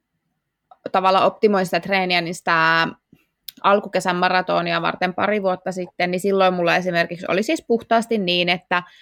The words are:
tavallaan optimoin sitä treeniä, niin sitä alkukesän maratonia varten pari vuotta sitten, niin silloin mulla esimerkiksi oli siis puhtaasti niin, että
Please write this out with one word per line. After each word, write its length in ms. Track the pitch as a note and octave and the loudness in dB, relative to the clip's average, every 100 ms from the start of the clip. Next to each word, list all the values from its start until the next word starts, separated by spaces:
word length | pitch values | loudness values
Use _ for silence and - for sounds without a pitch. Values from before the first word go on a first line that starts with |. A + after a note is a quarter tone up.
| _ _ _ _ _ _ _ - - | _ _ _ _ _ _ _ -18 -4
tavallaan 340 | F#3+ F#3 F#3+ F#3 | 0 2 4 2
optimoin 400 | - G#3+ G3 F#3 | 2 2 2 0
sitä 140 | F3 | -2
treeniä, 420 | F#3 F#3+ F#3 F3 | -2 -2 0 0
niin 140 | E3 F3 | -2 -6
sitä 520 | - E3 D#3+ E3 D#3+ - _ _ _ _ - - | -2 2 4 2 0 -4 _ _ _ _ -20 -4
alkukesän 520 | F#3 G3+ G3+ F#3 F#3 F3+ | 2 2 0 -4 -2 0
maratonia 680 | F3+ F#3 F3+ F3 F3 E3+ | 0 0 0 -2 0 -2
varten 320 | E3 - F#3 | -2 -2 -4
pari 300 | F3+ G3 G#3+ | -2 -2 0
vuotta 280 | F#3+ F3+ F#3+ | -2 -4 -6
sitten, 400 | F#3 F3+ - F3+ | -8 -8 -4 -4
niin 80 | F3+ | -2
silloin 340 | G3 G3 F#3 | 0 2 2
mulla 220 | F3+ E3+ E3 | 2 0 0
esimerkiksi 500 | F3+ E3+ E3+ E3+ - | 0 -2 -2 -4 -4
oli 140 | F3+ | -2
siis 200 | G#3+ D#4+ - | -2 -4 -2
puhtaasti 500 | A#3 - A3+ A3 A3+ | -2 0 0 0 -2
niin, 320 | F3+ F3 F3 | 0 0 0
että 340 | E3+ - F3+ F3 - | -2 -2 -4 -4 -14